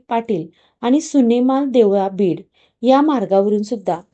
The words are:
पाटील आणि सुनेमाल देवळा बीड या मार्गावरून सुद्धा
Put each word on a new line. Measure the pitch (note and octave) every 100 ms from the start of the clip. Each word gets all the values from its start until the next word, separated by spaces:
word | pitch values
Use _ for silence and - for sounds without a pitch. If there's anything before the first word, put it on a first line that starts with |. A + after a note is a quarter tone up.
| -
पाटील | A#3 A#3 F3 D#3+ _ _ _
आणि | A#3+ D4
सुनेमाल | - C#4+ A#3 A#3+ B3+ C4+ C#4+
देवळा | A#3+ G#3 G3+ G3
बीड | F#3+ F#3 D3+ - _ _ _
या | A#3 C4+
मार्गावरून | D#4 B3+ F3+ G3 G3+ G#3
सुद्धा | G#3 A#3 F#3 E3+ -